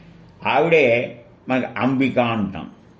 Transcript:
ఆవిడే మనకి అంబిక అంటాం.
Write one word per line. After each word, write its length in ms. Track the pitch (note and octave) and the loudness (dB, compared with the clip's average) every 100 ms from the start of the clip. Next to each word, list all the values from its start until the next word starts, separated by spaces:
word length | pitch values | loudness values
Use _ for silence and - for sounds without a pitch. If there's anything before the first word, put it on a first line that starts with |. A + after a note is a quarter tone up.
| - - - - G#2 | -20 -20 -20 -8 0
ఆవిడే 680 | B2+ E3 E3 B2+ A#2 B2+ - - - - | 2 4 4 4 2 -2 -10 -20 -14 -4
మనకి 180 | B2+ - G2+ | -2 -2 -2
అంబిక 420 | A#2+ C3 C3+ B2 | 0 0 0 0
అంటాం. 520 | A#2+ A2+ F#2+ E2+ - - - | 0 -2 -4 -6 -14 -18 -20